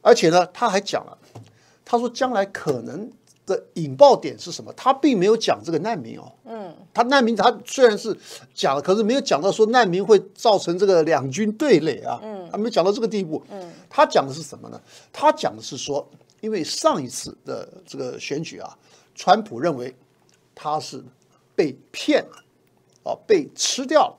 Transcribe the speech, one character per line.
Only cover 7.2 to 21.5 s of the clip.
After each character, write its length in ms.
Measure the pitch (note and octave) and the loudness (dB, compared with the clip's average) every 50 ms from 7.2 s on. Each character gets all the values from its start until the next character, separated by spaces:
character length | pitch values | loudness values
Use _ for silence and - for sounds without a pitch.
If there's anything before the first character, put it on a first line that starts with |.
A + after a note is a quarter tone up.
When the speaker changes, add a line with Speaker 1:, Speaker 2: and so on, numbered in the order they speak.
| B3 | 4
Speaker 1:
民， 120 | A3 A#3 | 2 2
他 200 | G3+ F#3+ A#3+ A#3+ - - | 2 2 2 2 0 -10
虽 240 | - - - C4 | -10 0 4 4
然 100 | A#3 G#3 | 4 4
是 200 | G3+ - A3 F3 - - - - - - _ _ | 2 -4 -6 -8 -8 -10 -20 -20 -20 -20 _ _
讲 220 | - - D#3+ C#3 | -4 -2 0 0
了， 60 | C#3+ | 0
可 120 | C#3+ - F#3+ | 0 0 0
是 60 | G#3+ | 2
没 120 | A3 G3+ B3 | 2 0 0
有 80 | C#4 | 0
讲 200 | C4+ - F3 D#3 | 0 0 0 2
到 80 | D#3 G3 | 2 0
说 140 | F#3+ - A3 | 2 2 2
难 200 | G#3 A#3 B3+ A#3 | 4 4 4 4
民 160 | F#3+ E3+ F#3 G3+ | 4 2 -2 4
会 160 | F#3 A3 F#3+ F#3+ - _ | 6 6 6 6 0 _
造 240 | - - A#3+ G#3 F#3 | 0 2 2 2 2
成 180 | - F3+ E3+ | 2 -2 -2
这 80 | F#3 G3+ | 0 2
个 180 | G3 F#3+ E3+ D#3 | 4 4 4 4
两 260 | D3+ D#3+ C#3 B2+ C3+ | 4 2 0 0 -2
军 180 | C3 E3 A3 G#3+ G#3+ | -4 -2 -2 -2 -2
对 260 | A3 D#4 D4 A#3 D#3 | -2 2 4 4 4
垒 220 | D3 D#3+ B2+ - | 4 0 -4 -4
啊。 180 | A#2 B2 A#2+ A#2 | -6 -8 -8 -8
Speaker 2:
嗯。 280 | - A3 G#3+ F#3+ F3+ E3 | -10 -14 -14 -14 -14 -10
Speaker 1:
他 60 | - | -6
没 60 | G3 G#3+ | -6 -6
有 60 | A#3 | -2
讲 140 | - F#3+ E3 | 0 2 2
到 80 | F#3+ | 2
这 80 | G3+ C4+ | 0 0
个 80 | A3+ | -2
地 160 | G#3+ G3 G#3 F#3+ | -4 -2 -4 -4
步。 180 | D#3 D#3 D3+ - - | -4 -8 -10 -10 -12
Speaker 2:
嗯。 220 | G3+ G3 F3+ E3+ E3 - - _ | -18 -18 -18 -18 -20 -20 -20 _
Speaker 1:
他 160 | - - D4+ | 2 2 2
讲 220 | D4+ - F3+ C#3 | 4 2 0 0
的 60 | C3+ C3 | 0 -8
是 80 | D#3+ | -12
什 160 | D#3+ - - | -12 -16 -16
么 100 | - - A2+ | -18 -18 -18
呢？ 120 | A2+ A2+ _ _ - - _ _ _ | -18 -20 _ _ -20 -20 _ _ _
他 180 | - - D4+ | 0 0 0
讲 240 | D4+ D4+ - - G#2 | 0 2 -4 -8 -8
的 60 | A2 | -8
是 160 | A2 - D3+ | -16 -14 -12
说， 280 | B2+ - - C#3 C#3+ - _ _ _ _ _ _ _ | -12 -8 -6 -6 -8 -8 _ _ _ _ _ _ _
因 100 | - A3 | -8 -6
为 120 | A3 F#3+ D3+ | -6 -6 -6
上 380 | - - - - D#4+ D4 F#3 | -6 -8 -2 0 0 0 0
一 60 | C3+ | -4
次 300 | A#2 B2 - - - - _ _ | -8 -10 -12 -12 -14 -16 _ _
的 240 | C#3 C3 A#2 - - - - _ | -12 -10 -10 -12 -14 -20 -20 _
这 120 | _ - | _ -12
个 220 | C#3 C3 B2 C3 - | -10 -10 -10 -10 -12
选 240 | - - C#3 D3 E3 | -8 -8 -6 -6 -6
举 160 | - - F2 | -10 -14 -16
啊， 180 | F#2+ - - _ _ _ _ _ _ _ _ | -18 -18 -20 _ _ _ _ _ _ _ _
川 260 | - - - F#3 A3 | -6 2 2 2 2
普 160 | G#3+ - A#2+ | 2 -8 -10
认 200 | A#2 C#3 F3 D3+ | -4 -4 -4 -2
为 180 | B2 B2 C3 C3 _ _ _ _ _ _ _ _ _ _ _ _ | -4 -8 -12 -14 _ _ _ _ _ _ _ _ _ _ _ _
他 240 | - - D#3 D3+ | -12 -8 -6 -6
是 240 | D#3 - - - B2+ - B2 _ _ _ _ _ _ _ _ | -6 -6 -8 -14 -16 -18 -20 _ _ _ _ _ _ _ _